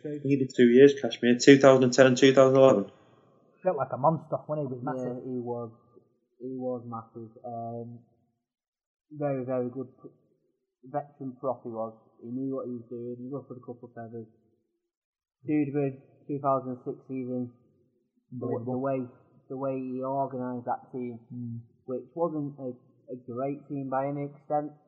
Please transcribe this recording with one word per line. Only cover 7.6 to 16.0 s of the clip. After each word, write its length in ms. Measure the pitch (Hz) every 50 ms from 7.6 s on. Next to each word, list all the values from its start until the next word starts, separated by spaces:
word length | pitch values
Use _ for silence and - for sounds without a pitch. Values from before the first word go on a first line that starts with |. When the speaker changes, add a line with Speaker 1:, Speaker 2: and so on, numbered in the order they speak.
| 117 117 117 117 117 117 120 120 _ _ _ _ _ _ _ _ _ _ _ _ _ _ _ _ _ _ _ _ _ _ 151
Speaker 1:
very, 320 | 147 147 143 139 131 127
very 240 | 127 131 127 123 123
good 180 | 123 135 127 120 _ _
p-, 80 | - - _ _ _ _ _ _ _ _ _ _ _ _ _ _ _
veteran 480 | 131 131 143 147 - _ _ 135 131 123 123
prop 220 | - 131 123 123 -
he 60 | 123
was. 240 | 113 110 110 113 110 _ _ _ _ _
He 80 | 117 117
knew 260 | 123 131 135 135 135
what 100 | 131 104
he 80 | 123 123
was 100 | 120 113 _
doing. 260 | 123 120 120 123 123 120
He 100 | 123 127
ruffled 260 | 143 135 - _ 123
a 80 | 120 -
couple 240 | 127 120 117 123 120
of 40 | _
feathers. 320 | 117 113 113 117 117 110 _ _ _ _ _ _ _ _ _ _ _ _ _ _ _ _ _ _ _ _ _ _ _ _
Dude, 260 | 139 151 151 147 135 135
with 200 | 147 143 135 131 -